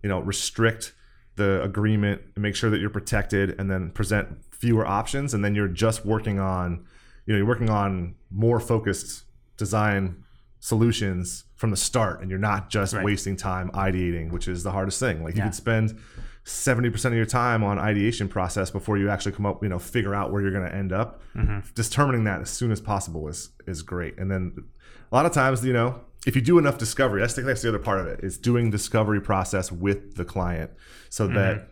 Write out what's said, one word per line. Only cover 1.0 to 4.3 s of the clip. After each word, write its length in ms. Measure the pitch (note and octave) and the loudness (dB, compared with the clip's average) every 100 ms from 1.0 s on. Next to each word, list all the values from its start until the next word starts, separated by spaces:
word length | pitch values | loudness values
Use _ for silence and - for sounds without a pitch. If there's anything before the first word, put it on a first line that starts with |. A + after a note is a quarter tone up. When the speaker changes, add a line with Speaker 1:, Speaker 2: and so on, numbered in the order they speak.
| - - - - | -20 -20 -18 0
Speaker 1:
the 260 | G2+ F#2+ | 2 2
agreement, 600 | F2 G2 G#2+ G#2+ G#2 G2 - - | 0 0 2 4 2 0 -6 -4
make 180 | G#2 G2+ | -4 0
sure 140 | A#2 | 2
that 100 | G#2+ | 2
you're 100 | G2+ | 0
protected, 640 | G#2 - A2 G2+ G2 G2 - | -4 -2 -2 0 2 0 0
and 100 | G2 | -2
then 200 | F#2+ F2 | -2 -4
present 380 | - G2 G#2 - | -4 0 0 0